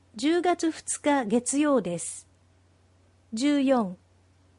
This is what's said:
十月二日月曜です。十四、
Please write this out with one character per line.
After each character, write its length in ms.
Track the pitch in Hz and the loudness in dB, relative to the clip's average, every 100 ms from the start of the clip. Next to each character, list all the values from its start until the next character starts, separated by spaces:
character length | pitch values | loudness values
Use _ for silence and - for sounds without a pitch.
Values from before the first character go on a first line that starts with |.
| _ | _
十 280 | 208 277 349 | -4 0 2
月 280 | 349 339 330 | 2 0 -2
二 300 | - - - | -4 -8 -4
日 240 | 294 285 | 0 0
月 340 | 214 233 247 277 | 2 0 0 0
曜 220 | 302 262 | 2 2
で 200 | 180 170 | 0 -6
す。 280 | - - - _ _ _ _ _ _ _ _ _ _ | -8 -14 -20 _ _ _ _ _ _ _ _ _ _
十 300 | 220 285 285 | -2 0 2
四、 340 | 269 254 196 185 _ _ _ _ _ | 2 2 0 -6 _ _ _ _ _